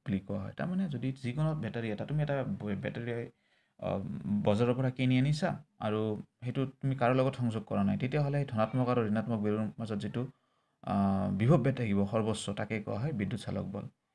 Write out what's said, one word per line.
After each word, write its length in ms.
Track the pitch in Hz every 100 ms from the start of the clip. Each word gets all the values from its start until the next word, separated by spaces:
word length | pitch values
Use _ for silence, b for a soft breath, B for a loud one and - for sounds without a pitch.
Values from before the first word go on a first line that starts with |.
বুলি 140 | - 95 98
কোৱা 140 | 101
হয়। 100 | 101 -
তাৰমানে 260 | 165 185 190
যদি 140 | 131 131 131
যিকোনো 260 | 120 127 156 151
বেটাৰী 260 | 110 117 113
এটা, 100 | 104 107
তুমি 100 | 151 143
এটা 100 | 139 107 98
ব-, 180 | 104 98
বেটাৰী, 280 | 104 120 120 120 123 - _ _ _ _
আ, 80 | 95 98 95 - - 104 104
বজাৰৰ 280 | 104 120 123
পৰা 120 | 131 127
কিনি 160 | 127 127
আনিছা 280 | 139 151 190 - - _ 110
আৰু 140 | 107 110 104 - _
সেইটো 180 | 123 135 131 -
তুমি 140 | 135 131
কাৰো 120 | 120 131
লগত 140 | 131 135
সংযোগ 220 | 120 110 -
কৰা 120 | 101 101
নাই, 80 | 101
তেতিয়াহ'লে 360 | 127 147 143 143 139
ধনাত্মক 360 | 107 110 131 123
আৰু 80 | 123 110
ঋণাত্মক 280 | 110 107 113
বেলুনৰ 240 | 104 107 107 -
মাজত 180 | 110 104
যিটো, 180 | 104 117 131 - _ _ _ _ -
আ, 20 | 98 98 98 98 95
বিভৱ 200 | 113 170
ভেদ 100 | 131 127
থাকিব 180 | 113 101 101
সৰ্বোচ্চ, 320 | 113 110 107 - 101
তাকে 140 | 104 110 104
কোৱা 120 | 104
হয় 100 | 139 104
বিদ্যুৎ 200 | 95 101 -
চালক 200 | 95 95
বল। 100 | 101 113 - _